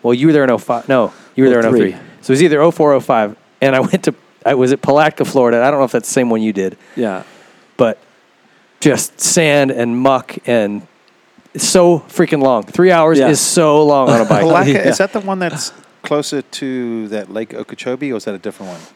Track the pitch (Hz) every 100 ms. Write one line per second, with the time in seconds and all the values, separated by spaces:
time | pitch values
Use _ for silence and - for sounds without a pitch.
0 | 117 123 156 147 135 113 - 120 - 131
1 | 104 - - - 131 120 113 120 101 90
2 | - - - 131 175 147 160 165 151 135
3 | 117 123 104 104 _ _ 135 131 127 185
4 | - - _ _ - 135 127 139 - 143
5 | 156 - 143 139 120 117 127 143 127 120
6 | - - 123 110 110 98 95 - _ -
7 | 113 95 - - - _ _ - 117 107
8 | _ _ _ _ _ _ _ _ 151 123
9 | - - - - 160 147 135 127 120 120
10 | 131 131 - - - 120 104 104 - _
11 | _ _ _ _ _ - - 185 175 170
12 | - - 170 156 135 120 101 - 185 175
13 | 160 160 131 147 - 180 156 147 151 143
14 | 131 117 107 110 165 170 143 135 - 120
15 | 196 226 196 196 175 151 - - _ _
16 | - 147 143 143 - - 139 127 120 117
17 | 107 107 95 101 110 120 - - - 127
18 | 143 113 110 98 104 - 95 87 82